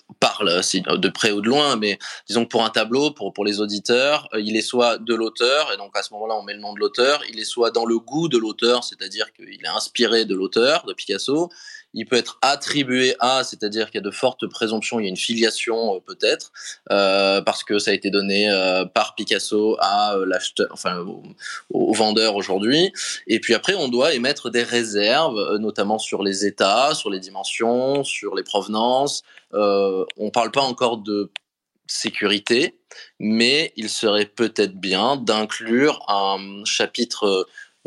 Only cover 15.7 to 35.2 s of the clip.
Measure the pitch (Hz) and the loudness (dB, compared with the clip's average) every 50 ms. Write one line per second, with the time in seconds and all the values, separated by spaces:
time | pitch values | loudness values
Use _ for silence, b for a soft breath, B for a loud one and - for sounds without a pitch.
15.7 | 113 113 113 110 95 92 - - 95 - 101 110 151 160 - - B B B B | -2 0 0 0 -2 -2 -6 -10 -6 -2 0 0 0 0 -4 -10 B B B B
16.7 | B B B - - 101 98 95 95 98 98 98 98 98 92 113 104 - - - | B B B 0 2 4 4 4 4 4 4 4 4 2 2 0 -2 -2 -2 -2
17.7 | 107 104 - - 101 98 - 101 95 101 98 98 98 101 104 107 101 95 92 92 | -2 0 2 0 0 0 0 0 0 0 0 0 2 2 2 2 2 2 2 2
18.7 | 92 92 92 90 - 113 104 - - - 104 - 110 98 - - 110 104 107 110 | 2 0 0 0 0 0 0 0 -2 -8 -4 -2 -2 -2 -2 0 0 2 2 2
19.7 | 104 - 90 98 101 104 104 104 101 98 95 92 92 92 - - - - 101 - | 2 2 2 2 2 2 2 2 0 0 0 0 -2 -2 -2 -4 -2 -2 -2 -2
20.7 | - - - 92 90 87 87 95 90 95 - 107 104 - B B B B B B | -4 -6 -6 -4 -4 -4 -6 -8 -10 -12 -14 -18 -18 -16 B B B B B B
21.7 | - 92 - - 110 110 110 107 107 110 110 110 101 101 92 - 92 98 104 113 | -2 0 2 2 2 4 4 4 4 4 4 2 2 0 0 -2 -2 0 2 2
22.7 | 139 156 180 196 - B B B B B B B 113 113 - - 113 104 - - | 4 4 2 2 0 B B B B B B B -2 0 2 2 2 2 2 2
23.7 | 196 190 156 127 120 120 131 165 147 120 120 135 147 - - 120 113 120 117 110 | 0 0 0 0 2 2 2 2 2 2 0 -2 -2 -4 -4 -2 -2 -2 0 0
24.7 | 120 120 117 113 104 101 104 110 127 151 165 151 117 104 92 73 104 104 110 107 | 0 0 0 0 0 2 2 4 4 4 2 2 0 -2 -2 0 -2 -2 -2 -2
25.7 | - - 101 101 107 107 - - 110 95 98 98 95 95 101 101 - - 107 95 | -2 -2 0 0 0 -2 -2 -2 -4 -2 -2 -2 0 0 -2 -2 0 2 2 4
26.7 | 120 117 135 147 156 147 - 107 98 95 92 98 98 98 95 - - - 113 117 | 4 4 4 2 2 -2 -4 -4 -6 -6 -8 -10 -10 -10 -8 -6 -4 0 2 2
27.7 | 120 123 127 135 139 139 135 - - - 104 101 92 95 92 - 101 101 95 107 | 2 2 2 2 0 0 0 -2 -4 -6 -6 -6 -4 -4 -4 -2 -2 -2 0 0
28.7 | 107 110 113 123 127 131 143 143 - - - B B B B B - 104 104 101 | 0 2 2 4 4 4 2 0 -2 -4 -10 B B B B B 0 2 2 4
29.7 | 98 98 98 98 95 95 90 - - - 107 104 - 120 117 107 - 139 139 131 | 4 4 2 2 2 0 -2 -4 -6 -6 -6 -2 0 0 0 2 2 0 0 0
30.7 | 120 - 127 117 117 113 101 104 104 101 101 - - - _ _ _ _ _ _ | 0 0 0 0 0 -2 -4 -2 -2 -2 -2 -4 -8 -14 _ _ _ _ _ _
31.7 | _ _ _ - - - - 107 - - 107 98 - - - - 117 123 160 175 | _ _ _ -8 -6 -6 -4 -6 -4 -2 0 0 0 0 0 2 2 2 2 0
32.7 | - _ _ - B B B B B B 95 107 110 113 117 123 139 151 160 165 | -4 _ _ -20 B B B B B B -2 0 2 4 4 4 4 2 0 -2
33.7 | - - 110 107 - - - 107 101 104 104 101 _ - 117 107 - - 104 95 | -4 -8 -8 -6 -4 0 2 2 2 2 0 0 _ 0 0 2 2 2 0 0
34.7 | 92 95 90 95 90 95 107 127 143 139 | 0 -4 -4 -2 0 2 2 2 0 0